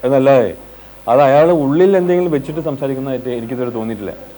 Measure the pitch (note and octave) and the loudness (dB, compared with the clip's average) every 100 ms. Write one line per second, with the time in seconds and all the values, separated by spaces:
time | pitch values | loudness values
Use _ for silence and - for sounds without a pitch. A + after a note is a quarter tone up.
0 | B2+ C3+ C3+ C3+ G#2+ - - - - - | 0 2 4 4 2 -4 -18 -20 -20 -14
1 | - B2 C#3 C#3 D#3+ F3 C#3 D3+ F#3+ F#3+ | 0 2 4 6 4 2 0 2 4 2
2 | F3+ F3 F3+ D3+ C3+ D#3 D#3+ C3+ C#3+ C3+ | 2 0 0 -2 -4 -8 -6 -6 -6 -6
3 | C3+ C3 B2 A#2+ A2+ B2 B2 A2+ A2 G#2+ | -6 -6 -6 -8 -8 -6 -6 -6 -8 -8
4 | G2 - - | -10 -12 -18